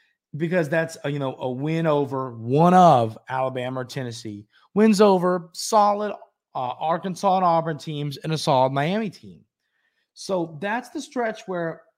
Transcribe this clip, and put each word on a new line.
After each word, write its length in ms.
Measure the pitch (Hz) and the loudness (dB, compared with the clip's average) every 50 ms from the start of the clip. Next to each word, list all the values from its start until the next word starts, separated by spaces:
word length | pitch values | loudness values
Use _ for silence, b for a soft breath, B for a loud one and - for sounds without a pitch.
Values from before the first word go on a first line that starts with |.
| _ _ _ _ _ _ - | _ _ _ _ _ _ -8
Because 320 | 143 170 160 180 180 165 139 | -6 -4 -2 0 -2 0 0
that's 300 | 165 160 165 160 - - - | 0 -2 -2 -2 -6 -8 -6
a, 60 | 143 | -6
you 100 | 143 143 | -4 -4
know, 160 | 135 131 131 - | -4 -6 -6 -6
a 100 | 139 131 | -6 -6
win 380 | 123 131 143 156 160 165 165 | -6 -4 -4 -4 -2 0 0
over 500 | 156 147 147 143 120 139 131 131 127 120 | 0 2 0 0 -2 -4 -6 -8 -8 -10
one 380 | 113 113 117 135 147 170 175 180 | -10 -4 0 4 4 6 6 8
of 420 | 185 180 165 143 120 117 110 110 - - - | 8 8 8 8 6 4 0 -2 -8 -10 -6
Alabama 540 | 131 131 131 131 127 127 123 127 131 131 | -4 -2 -2 -2 -2 -4 -6 -6 -6 -8
or 20 | 127 | -8
Tennessee, 640 | 123 - 143 127 120 113 - - 110 104 104 107 b b b b b - | -8 -8 -8 -8 -8 -10 -12 -12 -14 -14 -14 -18 b b b b b 0
wins 260 | 196 220 220 208 185 | 4 4 4 6 6
over 480 | 214 202 190 180 175 180 180 180 170 - | 6 6 6 4 2 0 0 -2 -4 -10
solid, 580 | - - - - 226 214 202 208 208 208 208 208 - - - - _ _ _ _ - | -12 -12 -4 0 2 4 4 4 2 -2 -4 -6 -8 -10 -16 -20 _ _ _ _ -8
uh, 180 | 139 127 123 - - | -6 -6 -6 -6 -6
Arkansas 560 | 156 156 175 165 185 190 170 - 202 196 185 | -4 -4 -2 -2 -4 -8 -6 -2 0 0 2
and 80 | 190 185 | 2 2
Auburn 340 | 170 165 165 156 165 156 135 | 2 2 2 0 -2 -6 -8
teams, 380 | - 160 151 143 147 147 135 | -8 -8 -8 -6 -6 -6 -8
and 160 | - - 160 | -8 -6 -4
a 60 | 160 147 | -4 -2
solid 340 | - 165 139 127 131 131 | 0 2 2 4 2 2
Miami 380 | 139 143 143 170 196 220 226 180 | 2 0 -2 0 -2 -4 -4 -6
team. 340 | - - - 98 85 - _ _ _ _ _ _ _ _ _ _ _ _ _ _ _ | -8 -12 -18 -20 -20 -20 _ _ _ _ _ _ _ _ _ _ _ _ _ _ _
So 440 | - - - 196 180 170 165 165 143 | -14 -8 -4 -4 -4 -4 -6 -8 -8
that's 280 | 196 202 220 247 247 - | -6 -4 -4 -6 -6 -8
the 120 | - 311 | -12 -12
stretch 420 | 269 - - 254 233 220 214 - - | -12 -8 -6 -4 -4 -4 -6 -8 -10
where 360 | - 185 175 170 160 160 - _ _ _ | -8 -6 -4 -4 -6 -8 -10 _ _ _